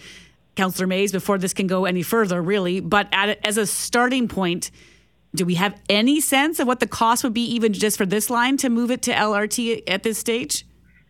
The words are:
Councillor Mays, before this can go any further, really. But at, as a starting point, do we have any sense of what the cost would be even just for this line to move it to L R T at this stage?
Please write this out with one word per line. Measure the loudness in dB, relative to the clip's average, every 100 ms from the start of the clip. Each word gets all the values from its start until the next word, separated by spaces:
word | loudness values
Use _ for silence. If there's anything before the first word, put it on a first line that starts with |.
| -12 -20 -20 _ _ -4
Councillor | -4 -2 -2
Mays, | 0 0
before | -2 -2 0
this | -2 -2
can | -2
go | 0 0
any | -2
further, | 0 0 0 0
really. | 0 0 0 -2
But | 0 0 2
at, | 2 0 0
as | -2 0
a | -2
starting | -4 -2 2 2 2 -2
point, | 0 -2 -2 -6 -12 -20 _ _ _ _
do | -4 -2
we | 0
have | 0 -2 0
any | 2 4 2
sense | 2 2 2 0
of | 0
what | 0
the | -2
cost | 0 2 2
would | 0
be | -2 -2 2
even | 2
just | 2 0 0
for | 0
this | 0 0
line | 0 2 2
to | 2
move | 2 0
it | 0
to | 0 0
L | 2
R | 0 -2
T | -2 -4 -4 -4
at | -2
this | -2 -4
stage? | -4 -4 -4 -6 -8 _ _ _